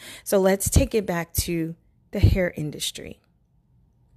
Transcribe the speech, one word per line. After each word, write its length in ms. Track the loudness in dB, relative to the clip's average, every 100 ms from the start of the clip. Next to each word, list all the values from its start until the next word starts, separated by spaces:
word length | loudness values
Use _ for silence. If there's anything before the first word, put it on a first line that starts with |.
| -20 -14
So 160 | 0 4
let's 320 | 4 2 2
take 240 | 2 2
it 100 | 0
back 280 | -2 -4 -4
to 400 | -4 -4 -2 -4 -8 _ _ _
the 80 | 2
hair 320 | 4 4 0 -4
industry. 640 | -8 -6 -8 -10 -14 -18 _ _ _ _ _ _ _ _ _